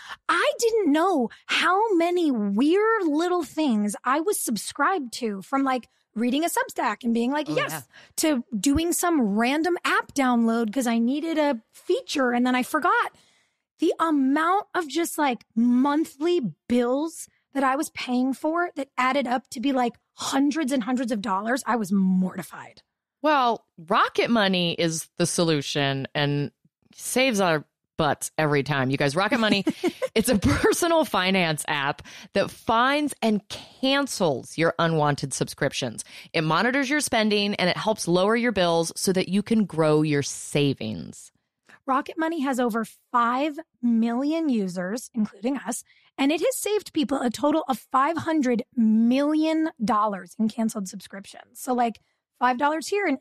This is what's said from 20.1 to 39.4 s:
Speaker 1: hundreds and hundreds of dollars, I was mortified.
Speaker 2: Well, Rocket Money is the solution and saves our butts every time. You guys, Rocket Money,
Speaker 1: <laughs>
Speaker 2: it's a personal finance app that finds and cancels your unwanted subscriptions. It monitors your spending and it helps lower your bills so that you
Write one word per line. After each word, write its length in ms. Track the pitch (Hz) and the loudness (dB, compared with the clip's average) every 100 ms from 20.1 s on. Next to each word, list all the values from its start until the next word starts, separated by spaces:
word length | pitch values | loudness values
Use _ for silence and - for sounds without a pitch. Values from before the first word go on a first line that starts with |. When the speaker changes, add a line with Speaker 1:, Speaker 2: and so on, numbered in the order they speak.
| - | -12
Speaker 1:
hundreds 560 | - 277 285 294 277 | -4 0 2 0 -2
and 120 | 277 | -2
hundreds 280 | 208 254 254 | -2 -2 -2
of 100 | 233 | -4
dollars, 420 | 208 190 220 262 - | -2 -4 -2 -2 0
I 120 | 233 | -2
was 140 | 190 | 0
mortified. 920 | 202 190 185 185 - - - 127 - _ _ _ _ | 2 2 2 0 -4 -12 -14 -18 -20 _ _ _ _
Speaker 2:
Well, 420 | 294 294 240 220 _ - | 0 2 2 -2 _ -14
Rocket 520 | 160 226 440 - 269 | -2 2 2 0 2
Money 440 | 233 196 185 170 | 2 2 2 0
is 340 | - 165 160 - - | 0 -2 -2 -8 -4
the 80 | 175 | -2
solution 800 | - 165 151 139 151 139 135 131 | 0 2 0 0 -2 -2 -2 -4
and 380 | 151 143 143 143 _ _ _ _ | -2 0 0 -4 _ _ _ _
saves 460 | - - 240 269 208 | -14 -4 0 2 2
our 260 | 185 156 - _ _ - | 2 0 -2 _ _ -2
butts 360 | 151 - - - | 0 0 -4 -2
every 240 | 156 143 | 2 2
time. 260 | 131 143 131 | 0 0 0
You 80 | 139 | 0
guys, 180 | 143 147 | 0 0
Rocket 240 | 202 247 | 0 2
Money, 240 | 220 208 190 | 2 2 0
Speaker 1:
<laughs> 500 | - 359 - 523 220 | -2 -4 -4 -4 -2
Speaker 2:
it's 140 | 233 | 0
a 100 | 220 | 2
personal 680 | 262 294 440 370 339 330 285 | 2 2 2 2 2 2 2
finance 580 | 202 185 190 170 151 - | 0 2 2 2 0 -2
app 340 | 147 139 147 - - - | -2 -2 -4 -8 -20 -4
that 160 | - 170 | -2 -2
finds 640 | - - 226 254 294 294 - | -4 0 2 4 2 -2 -2
and 260 | 226 208 - | 0 0 -2
cancels 1080 | - - - 269 277 277 - 175 123 - - | -16 -16 -4 0 0 0 0 0 0 -6 0
your 160 | 165 - | 0 2
unwanted 520 | 165 160 147 143 143 | 0 2 2 0 -4
subscriptions. 720 | - 143 - 143 - 127 - - - - | -4 -6 -4 -4 -4 -6 -8 -16 -18 -8
It 80 | 160 | -2
monitors 480 | 160 160 226 262 254 | 0 2 2 0 0
your 120 | 302 | 0
spending 520 | - 233 214 208 202 208 | 0 0 2 2 0 0
and 140 | 180 | 0
it 80 | - | 0
helps 300 | 214 214 - | -2 -2 0
lower 280 | 175 196 233 | 2 2 2
your 160 | 226 | 0
bills 400 | 196 175 165 165 - | 0 2 2 -2 -2
so 180 | - | 0
that 160 | 185 - | 0 0
you 140 | 190 | -2